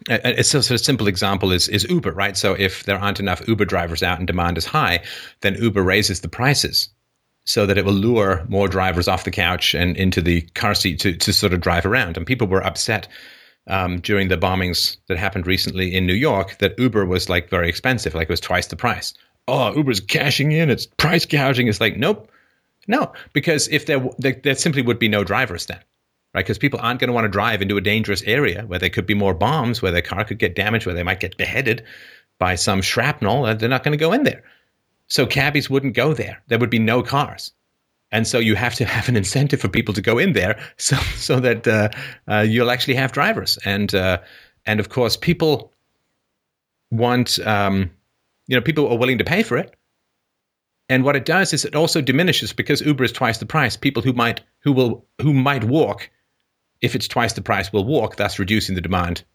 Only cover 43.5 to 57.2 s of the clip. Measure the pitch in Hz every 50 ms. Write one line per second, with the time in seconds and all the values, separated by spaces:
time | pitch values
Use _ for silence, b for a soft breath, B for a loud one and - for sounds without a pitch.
43.5 | - - - 98 98 101 104 95 101 95 92 92 90 B B B B B B B
44.5 | B B _ 107 107 110 101 - - 131 120 110 - - - 175 165 - 160 156
45.5 | 143 - - - _ _ _ _ _ _ _ _ _ _ _ _ _ _ _ _
46.5 | _ _ _ _ _ _ _ _ 110 110 120 123 123 123 120 - - - - 110
47.5 | 107 101 101 98 98 98 92 82 - _ _ _ _ _ _ _ _ _ _ -
48.5 | 127 123 110 165 156 151 143 123 120 113 123 127 127 110 95 - 165 208 226 -
49.5 | - 151 190 - _ _ _ _ _ _ _ _ _ _ _ _ _ _ _ _
50.5 | _ _ _ _ _ _ _ - 131 127 127 143 139 135 117 160 160 190 185 -
51.5 | 160 139 - - - 151 165 - - 165 135 131 131 160 180 180 135 - - 107
52.5 | - - - - 147 139 - 151 147 127 127 113 - - 120 117 113 - 113 -
53.5 | - 160 135 113 - - - 139 - 120 113 135 120 120 117 117 - - - _
54.5 | _ _ - 147 135 131 127 117 113 - - _ _ - 123 151 143 131 127 143
55.5 | 143 113 110 113 135 165 - 202 202 - - - _ _ _ _ _ _ _ _
56.5 | _ _ _ _ _ _ - 120 - 113 - - - 127